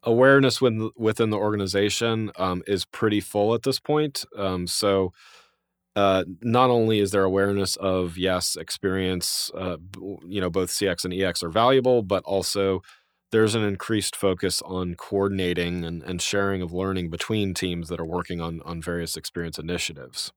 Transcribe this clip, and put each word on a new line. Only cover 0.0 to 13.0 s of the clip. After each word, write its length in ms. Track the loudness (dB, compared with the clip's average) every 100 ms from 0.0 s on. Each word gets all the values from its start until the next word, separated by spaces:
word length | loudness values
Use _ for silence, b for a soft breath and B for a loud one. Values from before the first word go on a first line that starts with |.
Awareness 580 | 2 6 8 8 6 4
within, 300 | 2 2 -4 0
within 340 | 0 2 0
the 60 | 2
organization, 920 | 0 0 0 2 2 2 0 0 -4 -2
um, 260 | -2 -2 -2
is 180 | -2
pretty 360 | -2 -2 0 0
full 340 | -2 0 0
at 80 | 2
this 180 | 0 -2
point. 440 | 0 0 0 -4 -12 -6
Um, 300 | -4 -2 -2
so, 460 | 0 2 2 2 b b b b b b _ _ 0
uh, 280 | 2 2 0 -6
not 260 | 0 4 4
only 320 | 4 4 2
is 100 | 2
there 140 | 2
awareness 500 | 2 2 2 2 -2 -2
of, 420 | 0 0 -2 -2
yes, 360 | 0 0 -2
experience, 960 | -6 -8 -4 -2 0 0 -2 -2 -4 -6 -6
uh, 220 | -6 -8
b-, 400 | -12 -14 -12 -12 -8
you 140 | -2
know, 80 | -2
both 200 | 0 -2
C 160 | 0 0
X 180 | 0
and 100 | -4
E 100 | -2
X 180 | -2 -2
are 60 | -2
valuable, 540 | 2 4 4 4 2
but 200 | 2 -2
also 580 | 0 -2 0 0 2 0 b b